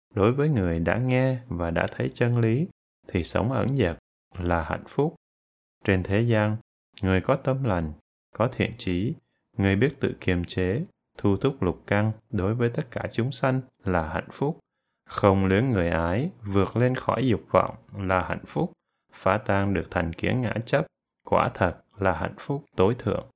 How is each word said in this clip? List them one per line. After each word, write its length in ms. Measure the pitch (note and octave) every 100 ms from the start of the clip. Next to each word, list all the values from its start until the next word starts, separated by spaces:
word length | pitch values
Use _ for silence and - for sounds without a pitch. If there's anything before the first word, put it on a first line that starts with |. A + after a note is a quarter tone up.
| _
đối 180 | G#2 G2+
với 160 | C#3 D3
người 300 | C3+ F2+ E2
đã 200 | E2 G2+
nghe 400 | B2+ B2+ C3 B2+ -
và 220 | F2 E2+
đã 160 | E2+ G2 -
thấy 140 | B2+
chân 240 | - A#2+ A#2+
lý, 300 | A2+ A#2+ F3 - _ _ -
thì 160 | F#2
sống 280 | D#2+ - G2+
ẩn 240 | A#2+ G#2 C#3
dật 220 | F#2 D#2+ _ _ _ F2+
là 240 | F2 E2+
hạnh 220 | D#2+ E2+ -
phúc. 260 | - D3+ - _ _ _ _ _ _
Trên 180 | - F#2+
thế 180 | F2+ G2
gian, 360 | A#2+ A2 G#2+ G#2+ - _ _ -
người 180 | F#2+ F#2
có 160 | F2+ C#3
tâm 280 | - C3+
lành, 280 | B2+ F2+ D#2 D#2 _ _ _
có 140 | - A2+
thiện 240 | - F#2+ -
chí, 360 | - F2+ A2+ - _ _ _ -
người 200 | G2 G2
biết 240 | - -
tự 140 | F#2 -
kiềm 240 | - F2+
chế, 400 | F2 - F2+ A2 F3+ _ _ -
thu 180 | G#2 G2
thúc 260 | C3+ C#3+
lục 200 | F2+ - -
căn 260 | G2+ G#2+ G#2+ _
đối 240 | G2+ F#2
với 140 | A#2 A#2+
tất 220 | A#2+ -
cả 120 | - G2+
chúng 200 | - A#2
sanh 280 | - C3+ C3 B2+ _
là 240 | - F2+ D#2+
hạnh 200 | F2 -
phúc. 260 | - C#3+ E3+ _ _ _ _ _
Không 380 | - G2+ G2 F#2+
luyến 240 | F#2+ C3+
người 200 | G#2 E2+
ái, 400 | E2 E2+ F#2+ E3 -
vượt 340 | G2+ G2 F#2 A2
lên 180 | B2
khỏi 320 | B2+ - - C3
dục 160 | G2+ -
vọng 240 | F#2 - - - G2+
là 260 | F#2+ F#2
hạnh 220 | F2+ - -
phúc. 260 | - E3+ - _ _ _
Phá 260 | - F#2+ G2+
tan 360 | - G2 G2+
được 160 | F#2+ D#2
thành 220 | F2+ E2+
kiến 280 | E2 - A#2
ngã 140 | A2+ - A2+
chấp, 200 | C#3 D#3+ _ _ _
quả 260 | - F2 D#2+
thật 220 | - F2+ - _ -
là 140 | F#2+
hạnh 220 | F2 F#2 -
phúc 260 | - C#3+ - -
tối 180 | G2 A#2+
thượng." 280 | G#2+ F2+ -